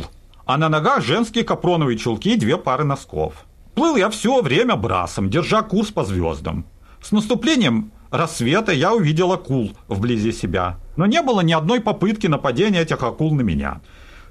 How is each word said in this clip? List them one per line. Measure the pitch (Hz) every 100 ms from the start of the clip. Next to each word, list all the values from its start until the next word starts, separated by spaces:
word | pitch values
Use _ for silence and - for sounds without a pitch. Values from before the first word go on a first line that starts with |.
| - - - - -
а | 135
на | 160
ногах | 156 170 277
женские | 110 185 233 -
капроновые | - - 165 170 143 113
чулки | 123 110 196 233
и |
две | 107 147
пары | - 131 151
носков. | 139 - 78 78 - - - - -
Плыл | 330 277
я | 185
всё | 214 226 262
время | 165 143 247 185
брасом, | 113 92 90 - 98
держа | 147 - 214
курс | 214 180 214
по | -
звёздам. | 104 92 82 78 82 82 - - - -
С | -
наступлением | 208 214 247 - 302 160 113 107 - -
рассвета | 127 160 - 120 185 214
я | 156 170
увидел | 233 156 156 180
акул | - - 131 104 - -
вблизи | 98 120 117 110
себя, | 107 107 92 90 87 - -
но | 196
не | 311
было | 277 214
ни | 165
одной | 160 156 240
попытки | - 156 196 214 180
нападения | 139 139 120 214 180
этих | 156 139
акул | 120 113 156 147
на |
меня. | 110 73 69 78 - - - - -